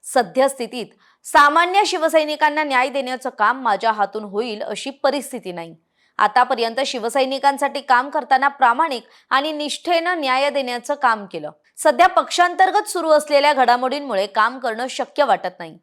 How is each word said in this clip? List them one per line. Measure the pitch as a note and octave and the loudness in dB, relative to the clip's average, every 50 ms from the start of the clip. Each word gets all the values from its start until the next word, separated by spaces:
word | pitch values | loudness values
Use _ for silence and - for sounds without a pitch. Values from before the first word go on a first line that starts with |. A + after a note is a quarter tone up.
| - | -14
सद्यस्थितीत | - - C4 A#3 F3 E3 B3+ C4 C4+ C4+ - A#3 A3 B3 B3 G3+ - _ _ _ _ _ _ _ | 0 -2 -2 -2 0 0 0 0 0 0 -4 -10 -10 -8 -12 -12 -12 _ _ _ _ _ _ _
सामान्य | - - D#4 C#4+ D4 D4+ E4 F4 F4+ F#4 G4 G#4 | 2 4 6 6 6 4 2 2 2 2 0 0
शिवसैनिकांना | - F#4 E4+ D#4 D#4+ D#4+ D#4+ D4+ D4+ D4+ D4 D4+ D4+ D4 D#4 D#4 | 0 -2 -2 -2 2 2 2 0 0 -2 0 0 0 0 -2 -2
न्याय | D4 C4+ B3 B3+ C#4+ | 0 0 0 0 0
देण्याचं | A#3+ C#4 B3+ B3+ B3+ B3 - B3 | -2 -4 -4 -4 -8 -6 -8 -10
काम | A#3+ - G#3 G#3+ B3 C4+ | -2 0 0 0 0 0
माझ्या | B3+ A#3 G3+ F#3+ A3+ A3+ | -2 -2 -2 0 0 -2
हातून | G#3+ G#3+ G3+ G3 - G#3+ G#3+ | 0 0 -2 -4 -4 -10 -10
होईल | G3+ F#3+ G3+ A#3+ B3 G#3+ G#3+ | -6 -6 -6 -4 -4 -6 -8
अशी | - - G#3+ - - C4+ | -8 -8 -8 -8 -8 -12
परिस्थिती | C4+ _ - C4+ C4 D4 - - - A3+ _ F#3+ | -10 _ -2 0 0 0 -6 -8 -14 -12 _ -12
नाही. | F3 E3+ E3 E3 E3 _ _ _ _ _ _ _ _ | -12 -12 -14 -14 -18 _ _ _ _ _ _ _ _
आतापर्यंत | - G#3 G#3+ - B3+ B3 B3 C4 A3+ A#3 A3+ A3+ B3+ B3+ | 0 0 2 4 2 2 2 0 -2 -2 -2 -2 -4 -4
शिवसैनिकांसाठी | B3+ - B3 G3+ - - C#4 C4 C4 C4+ C4+ C#4 C#4 C#4 B3+ C#4 C4 - C#4+ | -4 -6 -6 -6 -2 0 0 0 0 -2 0 0 0 0 0 -4 -4 -4 -8
काम | - - B3 A#3+ C4 C#4+ | 0 2 2 2 2 -2
करताना | C#4 D#4 B3+ - C4+ B3+ C#4 | -6 -6 0 2 2 2 2
प्रामाणिक | C#4 C#4 - C4 A#3 A#3+ C4 E4 E4 C4 A#3 - _ _ _ _ _ | 0 2 2 2 2 4 2 0 -2 -2 -8 -10 _ _ _ _ _
आणि | B3 C4+ C#4+ D#4 | -2 0 0 -2
निष्ठेनं | D#4 D4 D4 C#4+ - - _ E4 F4 E4+ E4 F4 F4+ E4 | -6 -6 -6 -6 -8 -6 _ 0 0 0 0 0 -2 -2
न्याय | C#4+ C4 B3+ C4 C#4 C#4+ | -2 0 0 0 0 0
देण्याचं | B3+ C#4 C4 B3 A#3+ A#3+ A#3+ - F#3+ | -2 -2 -4 -4 -8 -8 -6 -6 -4
काम | F#3 - B3 A3+ G#3+ G3+ | 0 0 0 0 0 -6
केलं. | F3 - E3 D3 D3+ - _ _ _ _ | -12 -12 -12 -12 -12 -16 _ _ _ _
सध्या | - - - - A#3+ E4+ | 2 2 2 4 6 4
पक्षांतर्गत | F#4 F4+ E4 C#4 - - E4+ F4 F4 F4 - F#4+ F#4+ D#4+ G#4 G#4 - | 4 4 0 -2 0 2 2 2 2 4 2 2 4 4 0 -2 -2
सुरू | - F4+ E4 D#4+ | -6 -4 2 4
असलेल्या | D4+ D4 D4+ D4+ D4 C#4 C#4 D4 D4 | 2 2 4 2 2 4 4 4 4
घडामोडींमुळे | C4+ B3+ A3 A#3+ B3 B3+ B3+ C4+ D4 C#4+ C4+ A3 F#3+ G3+ | 4 4 4 4 2 0 -4 -4 -4 -6 -4 -2 -2 -2
काम | G#3 - A3 G#3+ A#3 B3+ C4+ | -2 0 0 0 0 0 -4
करणं | C4 A#3+ A3 A3+ B3 B3+ | -6 -6 -4 -4 -8 -8
शक्य | - - B3+ - _ - D4 | -6 -6 -8 -6 _ 0 2
वाटत | A#3+ G3 F3 - F3+ F3+ - | 2 2 0 0 -8 -8 -10
नाही. | F3 D#3+ D#3 E3+ | -16 -16 -16 -20